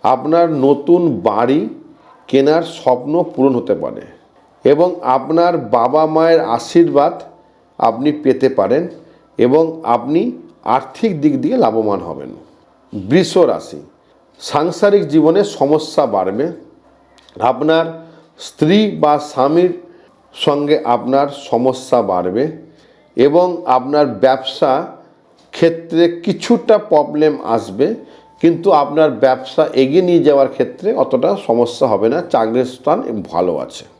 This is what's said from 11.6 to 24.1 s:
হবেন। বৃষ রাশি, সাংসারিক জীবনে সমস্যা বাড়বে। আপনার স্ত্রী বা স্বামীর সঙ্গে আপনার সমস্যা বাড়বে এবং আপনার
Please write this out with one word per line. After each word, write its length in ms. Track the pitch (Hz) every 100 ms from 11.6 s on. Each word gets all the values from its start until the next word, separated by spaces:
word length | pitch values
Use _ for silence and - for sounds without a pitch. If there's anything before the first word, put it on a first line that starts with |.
| 131 110 107 98
হবেন। 300 | 85 69 65 - - _ _ _ _
বৃষ 380 | 104 95 165 175 185 147
রাশি, 320 | 85 - 73 73 _ _ _ _ _
সাংসারিক 640 | - 143 170 175 202 202 147
জীবনে 340 | 156 156 180 202 -
সমস্যা 460 | 143 151 151 - 135
বাড়বে। 400 | 101 92 104 160 170 - _ _ _ _ _ _ - 117
আপনার 360 | 127 151 160 165 - - - _ _
স্ত্রী 400 | - - 156 208 214 156
বা 140 | 151 147 -
স্বামীর 440 | - 135 165 180 170 - - _ _ _ -
সঙ্গে 400 | - 143 147 151 117 120
আপনার 320 | 117 135 143 -
সমস্যা 560 | - 117 127 127 - 123
বাড়বে 400 | 98 90 90 98 156 160 - _ _ _ _ -
এবং 300 | 139 160 180 165 -
আপনার 380 | 127 127 147 147